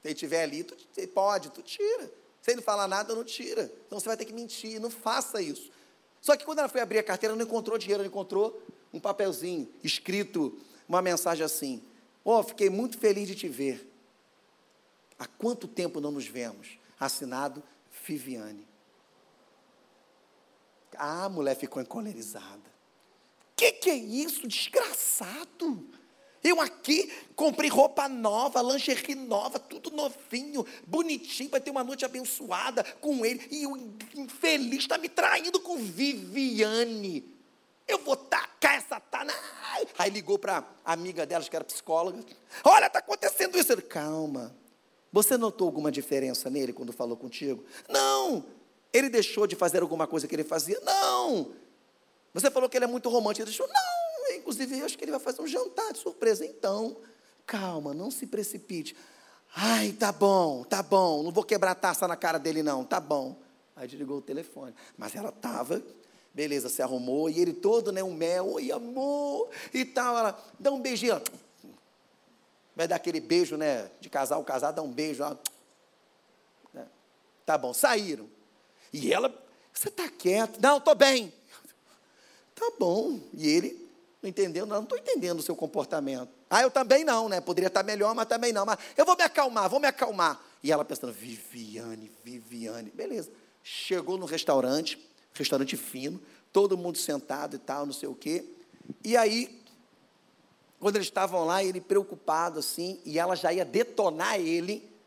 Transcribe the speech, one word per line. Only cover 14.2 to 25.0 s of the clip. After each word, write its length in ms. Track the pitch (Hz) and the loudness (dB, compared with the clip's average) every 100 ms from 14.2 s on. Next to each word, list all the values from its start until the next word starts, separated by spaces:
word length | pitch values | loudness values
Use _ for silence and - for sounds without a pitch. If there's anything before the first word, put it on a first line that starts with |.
| _ _ _ _ _ _ _ _ _ _ | _ _ _ _ _ _ _ _ _ _
Há 80 | 123 | -18
quanto 420 | _ 220 240 180 | _ -6 -6 -8
tempo 320 | - 175 165 | -6 -6 -4
não 100 | 147 | -6
nos 160 | 147 117 | -6 -8
vemos?" 520 | 127 117 101 - - _ _ | -8 -10 -12 -20 -20 _ _
Assinado, 640 | 139 - 135 127 143 135 147 _ _ - | -6 -4 -6 -6 -6 -8 -18 _ _ -20
Viviane. 640 | - 151 127 123 107 104 104 _ _ _ _ _ _ _ _ _ _ _ _ _ _ _ _ _ _ _ _ _ _ - | -10 -10 -8 -12 -12 -16 -20 _ _ _ _ _ _ _ _ _ _ _ _ _ _ _ _ _ _ _ _ _ _ -8
A 320 | 147 165 196 | -6 -4 -6
mulher 260 | 180 139 | -2 -2
ficou 280 | 131 - - | -2 -6 -8
encolerizada. 920 | 127 - 107 160 107 107 98 101 - _ _ _ _ _ _ _ _ | -8 -8 -10 -10 -12 -14 -16 -20 -20 _ _ _ _ _ _ _ _
"Que 180 | - 466 | 4 4
que 180 | - 370 | 4 2
é 60 | 294 | 2
isso, 500 | 220 240 320 - 254 | -2 -4 -4 -6 -6
desgraçado? 1400 | - - - 466 - | -6 0 0 -2 -4